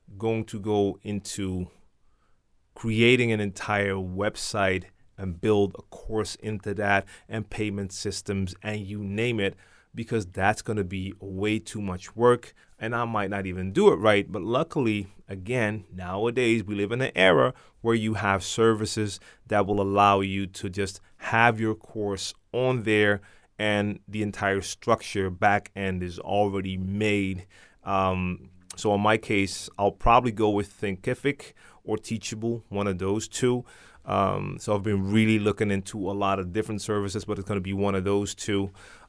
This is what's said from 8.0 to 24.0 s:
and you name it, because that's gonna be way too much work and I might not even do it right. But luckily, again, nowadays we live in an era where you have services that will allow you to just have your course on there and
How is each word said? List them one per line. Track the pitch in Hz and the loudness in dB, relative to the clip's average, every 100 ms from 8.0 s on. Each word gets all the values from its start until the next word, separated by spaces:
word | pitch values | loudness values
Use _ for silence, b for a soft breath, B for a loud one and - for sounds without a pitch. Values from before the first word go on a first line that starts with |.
| 104 92 - 98 95 - | -8 -6 -4 -2 -4 -6
and | 107 107 | -8 -8
you | 98 104 | -8 -8
name | 98 104 120 113 | -6 -2 0 0
it, | 98 - b b b | 0 -2 b b b
because | - 113 117 92 | -12 -4 -2 -2
that's | - 95 110 | 0 2 2
gonna | - 104 | -2 -4
be | 92 95 95 - | -4 -6 -8 -10
way | 98 95 104 110 | -10 -4 0 -2
too | 107 107 | -4 -8
much | 101 90 - | -6 -8 -10
work | - 120 120 - b b _ | 2 4 4 0 b b _
and | 113 | -6
I | 120 117 | -4 -2
might | 110 98 | -2 -2
not | 101 95 | -4 -4
even | 90 95 | -4 -2
do | 101 202 | 4 6
it | 95 | 8
right. | 107 104 95 | 6 6 4
But | 95 | -4
luckily, | 90 123 123 151 120 107 92 - - | 0 0 0 0 0 0 -4 -12 -14
again, | 98 92 127 107 107 - | -12 -4 0 0 -2 -8
nowadays | 90 90 95 117 120 120 113 | -12 -8 -2 0 2 4 2
we | 95 | 0
live | 104 101 | -2 -2
in | 117 | -2
an | 131 | -2
era | - 92 78 127 b b _ | 4 6 6 4 b b _
where | 113 | 2
you | 117 110 | 2 2
have | 107 104 98 | 0 0 0
services | 95 - 113 107 107 110 104 - B B - | 0 4 4 4 0 -2 -4 -6 B B -2
that | 104 98 | 0 2
will | 101 | 2
allow | 98 101 101 101 | 2 6 6 6
you | 98 98 95 | 2 -2 -6
to | - 101 | -8 -8
just | 92 98 - - - | -4 -6 -6 -18 -14
have | - 113 117 110 | -2 4 4 4
your | 110 | -2
course | 107 - 113 101 98 - - _ | -4 -8 -6 -4 -4 -6 -12 _
on | 120 127 127 | -2 0 0
there | 107 107 104 101 b b b - | 2 4 4 2 b b b -4
and | 107 104 104 98 | 0 0 0 -4